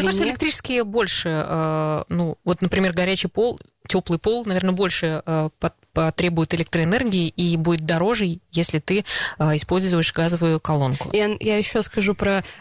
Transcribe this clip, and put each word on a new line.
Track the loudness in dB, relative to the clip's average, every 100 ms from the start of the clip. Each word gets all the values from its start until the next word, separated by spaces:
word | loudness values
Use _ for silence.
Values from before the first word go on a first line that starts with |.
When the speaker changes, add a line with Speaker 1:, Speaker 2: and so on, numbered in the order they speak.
Speaker 1:
Или | 2
Speaker 2:
кажется, | 2
Speaker 1:
нет? | 0
Speaker 2:
электрические | 0 -2 -2 -2 -2
больше, | 0 0 0 -2 -2
э, | -2 -2 -2 0 0 0 -2 -2
ну, | -2 -2 -2
вот, | -4 -2
например, | 0 2 0
горячий | 2 0 0 -2
пол, | 0 0 -2 -12 _ -2
теплый | -2 0 0
пол, | 2 0
наверное, | 0 0 2
больше, | 2 0 0 -2 -2 -2
э, | 0 0 -2
пот-, | -6 -6 _
потребует | 0 0 0 0 0 0
электроэнергии | -2 -2 0 2 2 0 0 0
и | 0 0 2
будет | 2 0
дороже, | 0 0 0 0 -2 -4 -4
если | -2 0 -2
ты, | 0 -2 -2 -4 -4 0
э, | 0 0
используешь | 0 0 2 2 0
газовую | 0 0 2 2 2
колонку. | 0 0 0 -2 -2
Speaker 1:
Я, | 0 0 0
я | 0 0
еще | 0 -2
скажу | -2 0 0
про | 0 0 0 -2 -8